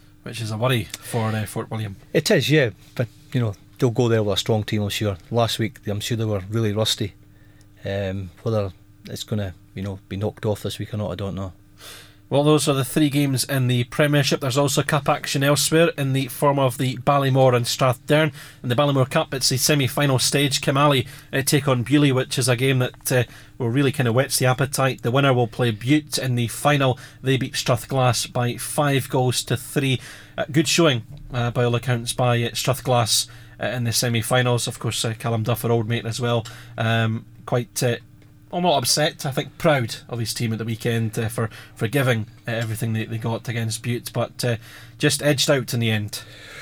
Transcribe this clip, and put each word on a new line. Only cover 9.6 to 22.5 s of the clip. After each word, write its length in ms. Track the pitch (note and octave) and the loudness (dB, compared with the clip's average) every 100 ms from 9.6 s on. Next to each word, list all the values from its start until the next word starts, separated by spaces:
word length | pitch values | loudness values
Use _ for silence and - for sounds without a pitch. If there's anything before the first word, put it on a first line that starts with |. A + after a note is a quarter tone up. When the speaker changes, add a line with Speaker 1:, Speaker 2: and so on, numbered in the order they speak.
| - | -16
Speaker 2:
you 80 | - | -10
know, 180 | G2 F#2+ - | -8 -10 -10
be 80 | F#2+ | -6
knocked 300 | G2+ - A2 | -4 -4 -4
off 160 | G2+ | -2
this 160 | G#2 - | -4 -8
week 140 | G2+ | -8
or 40 | G#2+ | -6
not, 160 | G#2 | -6
I 20 | |
don't 220 | F2+ G2 F#2+ | -6 -6 -6
know. 160 | F#2+ - - - - - - - - | -8 -12 -20 -20 -20 -20 -20 -20 -2
Speaker 1:
Well, 140 | C3+ | 2
those 240 | D3 D#3 D3+ | 4 4 4
are 80 | |
the 100 | C3+ | 0
three 260 | C3 - D3+ | 0 2 2
games 340 | C#3+ C#3+ C3 | 2 2 0
in 240 | - C#3 B2 | -2 0 2
the 160 | B2 | 0
Premiership. 560 | A#2+ - D3 D3 C#3+ - | 0 0 2 4 2 0
There's 180 | C3+ B2+ | 0 0
also 240 | C#3+ D3 | 2 2
cup 260 | C#3+ D3 C3+ | 0 0 0
action 360 | C#3+ - C#3+ | -2 -2 0
elsewhere 460 | C#3 C#3+ - D#3 E3+ - | 2 2 2 4 2 2
in 160 | C#3 | -2
the 140 | C3+ C3+ | 0 -2
form 320 | - D3 C#3 | -2 0 2
of 200 | C3+ - | 2 2
the 180 | C3 B2+ | -2 -2
Ballymore 580 | C3+ C#3+ C#3 C3+ C3 | 2 2 4 4 6
and 100 | B2 | 4
Strathdown. 680 | A#2+ - C3 A#2+ - D3 D#3 - - - | 2 0 0 0 2 2 2 -2 -16 -10
In 40 | B2+ | -2
the 60 | |
Ballymore 340 | A#2+ C#3+ C3+ B2+ | 2 4 4 2
Cup, 240 | E3 D3+ | 0 -2
it's 180 | C3+ - | -2 0
the 60 | C3 | 0
semi-final 640 | - D3 C3 - C#3+ C3 | 2 2 2 0 2 2
stage. 420 | - C#3+ C#3+ C#3 | 2 2 2 0
Kilmallie, 460 | - C3+ D3+ C#3 A#2 - - | 0 4 4 4 0 -6 -6
uh, 100 | C#3 | -4
take 260 | C3 D3 C#3+ | 2 2 2
on 160 | B2 | 0
Beauly, 280 | A2 D3 C#3+ | 2 4 4
which 240 | B2+ C3 - | 2 0 -2
is 120 | |
a 80 | B2+ | 0